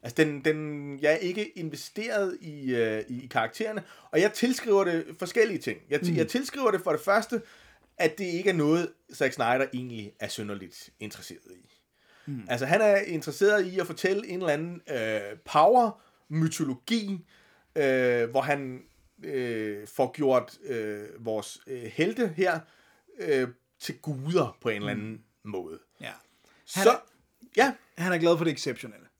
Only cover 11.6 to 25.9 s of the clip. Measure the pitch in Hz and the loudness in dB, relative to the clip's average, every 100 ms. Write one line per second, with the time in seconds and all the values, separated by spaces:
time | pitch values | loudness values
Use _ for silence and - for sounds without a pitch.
11.6 | _ _ _ _ _ _ - 135 101 123 | _ _ _ _ _ _ -12 -10 -4 -4
12.6 | 131 175 214 196 196 165 151 139 196 208 | 2 4 6 4 2 -6 -6 2 4 4
13.6 | 185 185 170 156 185 196 220 180 180 147 | 2 -2 -4 -2 0 0 -4 -4 0 0
14.6 | 165 175 - 131 110 107 101 107 - 151 | -2 -10 -6 -4 -2 -2 -4 -12 0 4
15.6 | 165 247 233 - _ _ _ 156 160 - | 8 8 4 0 _ _ _ 0 0 0
16.6 | 143 131 - 226 202 190 - _ _ _ | -4 -4 -2 -2 -2 -8 -10 _ _ _
17.6 | _ 156 139 131 127 120 117 131 131 143 | _ 0 2 4 4 2 2 0 0 -2
18.6 | 135 127 - _ _ _ - 135 123 113 | -2 -10 -16 _ _ _ -6 -4 -2 -4
19.6 | 107 104 104 - 127 - 143 127 120 - | -4 -6 -10 -2 -2 2 2 2 2 -16
20.6 | - 120 107 104 104 - 113 110 101 - | -8 -6 -4 -8 -12 -10 -6 -4 -6 -14
21.6 | - 131 117 - 170 226 226 160 185 165 | -12 -12 -10 -2 -2 0 -2 0 0 0
22.6 | - _ _ _ _ 381 175 139 127 120 | -6 _ _ _ _ -10 0 0 0 -6
23.6 | _ _ - - - 135 139 175 127 - | _ _ -12 -10 -8 -6 0 0 0 -2
24.6 | 117 104 104 104 107 110 _ _ 107 98 | -4 -2 -4 -4 -6 -12 _ _ -10 -8
25.6 | 80 80 _ | -8 -14 _